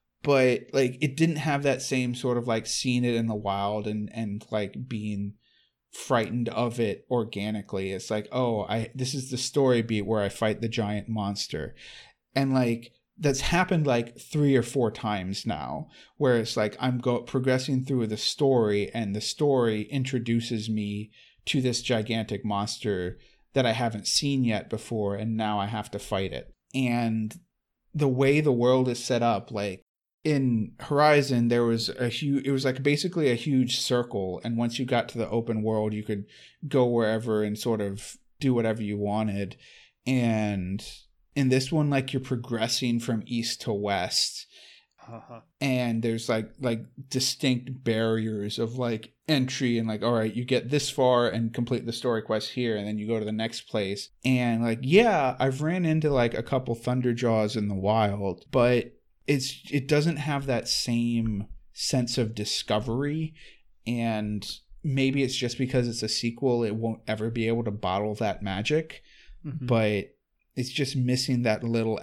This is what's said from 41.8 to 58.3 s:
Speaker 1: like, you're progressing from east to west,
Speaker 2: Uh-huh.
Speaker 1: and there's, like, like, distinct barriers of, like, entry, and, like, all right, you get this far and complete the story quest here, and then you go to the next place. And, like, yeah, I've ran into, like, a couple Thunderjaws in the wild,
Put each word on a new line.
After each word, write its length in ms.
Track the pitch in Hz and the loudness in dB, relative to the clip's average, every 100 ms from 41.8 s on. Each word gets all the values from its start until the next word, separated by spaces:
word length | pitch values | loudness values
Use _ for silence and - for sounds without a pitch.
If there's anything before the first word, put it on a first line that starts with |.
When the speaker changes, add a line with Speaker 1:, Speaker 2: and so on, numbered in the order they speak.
| 147 | 2
Speaker 1:
like, 240 | 139 131 | 2 0
you're 60 | 135 | -2
progressing 800 | 131 123 117 113 120 - 127 117 | -2 -4 -4 -2 0 0 0 0
from 240 | 117 113 - | 0 -2 -2
east 360 | 120 113 - | -4 -4 -4
to 120 | - | -4
west, 720 | 104 101 98 90 - - - - - - - _ _ - | -2 0 0 0 0 -2 -4 -14 -20 -20 -20 _ _ -18
Speaker 2:
Uh-huh. 340 | 113 - 117 - - | -18 -16 -20 -18 -4
Speaker 1:
and 440 | 143 127 120 113 | 0 0 2 0
there's, 260 | 117 113 113 | 0 -2 0
like, 220 | 110 107 - | -2 -2 -4
like, 260 | 127 113 - - - | -2 -2 -6 -16 -6
distinct 720 | 131 - - 135 123 131 131 | -2 -2 0 0 0 -2 -6
barriers 760 | - 110 113 110 110 107 104 - | -2 2 2 2 0 -2 -4 -4
of, 180 | 113 127 | -4 -2
like, 360 | 120 110 - _ - | -2 -4 -8 _ 0
entry, 520 | 147 127 - 127 117 | 0 0 0 0 0
and, 80 | 113 | 0
like, 160 | 107 | -2
all 100 | 113 | 0
right, 220 | 117 110 110 | 2 2 -2
you 80 | 123 | 0
get 240 | 123 123 | 0 2
this 200 | 147 - | -2 0
far 380 | - 127 123 120 | 2 4 6 4
and 240 | 107 113 | 2 -2
complete 320 | 120 117 123 117 | -2 -2 -2 -4
the 80 | |
story 280 | 113 127 113 | -4 -2 -2
quest 300 | 107 110 - | 0 -4 -2
here, 240 | 127 120 107 | -2 -2 0
and 100 | 104 | -2
then 140 | 104 | -4
you 80 | 107 | -2
go 100 | 113 | -2
to 80 | 107 | -2
the 60 | |
next 300 | 107 110 - | -4 -4 -6
place. 480 | - 110 98 101 - _ | -6 -4 -2 -4 -10 _
And, 380 | 131 127 123 113 | 0 2 2 0
like, 180 | 117 113 | 0 -2
yeah, 520 | 131 180 233 175 131 - | 4 6 6 4 2 2
I've 220 | 135 131 | 0 0
ran 200 | 156 180 170 | -2 0 2
into, 260 | 156 151 | 2 2
like, 240 | 135 120 - | 4 2 0
a 80 | |
couple 320 | - 131 127 117 | -2 -2 -2 -4
Thunderjaws 800 | - 127 123 117 120 110 107 113 | -2 0 2 2 2 2 2 0
in 140 | 104 | -2
the 60 | 98 | 0
wild, 680 | 98 113 104 101 98 | 2 4 4 2 -2